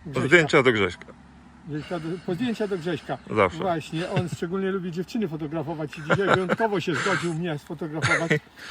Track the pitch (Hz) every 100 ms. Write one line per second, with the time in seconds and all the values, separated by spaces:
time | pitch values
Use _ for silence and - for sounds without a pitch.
0 | 165 139 127 175 151 156 127 110 92 -
1 | - - - - - - - 147 143 175
2 | 160 180 - 175 247 214 208 190 160 151
3 | - 135 - 107 98 165 185 165 - 160
4 | 180 196 175 - 170 190 190 190 180 165
5 | 180 240 196 156 156 160 139 156 151 -
6 | 151 170 196 190 185 - 226 196 - 139
7 | 196 175 170 160 175 147 - 165 165 156
8 | - 151 165 151 - - -